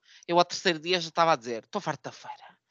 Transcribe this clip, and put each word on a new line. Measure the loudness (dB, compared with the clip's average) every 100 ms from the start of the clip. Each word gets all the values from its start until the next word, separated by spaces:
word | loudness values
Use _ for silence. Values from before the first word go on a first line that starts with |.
| _ -20 0
Eu | 2
ao | 2
terceiro | 0 -2 -2
dia | -2 -4
já | -2
estava | 2 2
a | 2
dizer, | -2 -10
"Estou | -8 -8
farto | -6 -8
da | -10
feira. | -16 -16 -18 -20 _ _